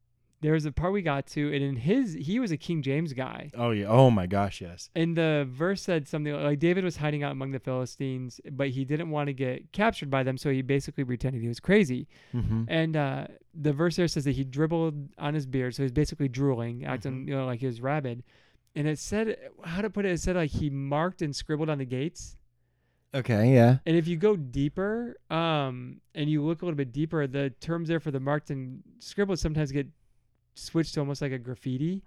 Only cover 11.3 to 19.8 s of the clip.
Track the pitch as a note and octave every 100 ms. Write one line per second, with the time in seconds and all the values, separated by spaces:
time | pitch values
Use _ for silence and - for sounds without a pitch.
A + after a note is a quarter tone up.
11.3 | C3 A#2 A#2 - G3+ E3 B2 - - -
12.3 | A#2+ G#2+ A2 A2+ E3 D#3+ D#3 C#3 C#3 D3
13.3 | - _ E3 D3+ C#3 E3+ E3 E3+ D#3+ C#3
14.3 | B2+ C3+ C3 D#3+ E3 E3 D3 C#3 - D3
15.3 | D3+ C3+ C3 B2 A#2+ C3+ B2 D3+ D#3+ C#3
16.3 | A#2+ C#3 A#2+ A#2 A#2+ C#3+ B2+ C#3 C3 C#3
17.3 | C#3 C3 A#2+ C3 A#2 C3 D3+ C3+ A#2+ -
18.3 | _ _ _ _ - D3 D3+ - G#3 A3
19.3 | - C3 - E3+ E3+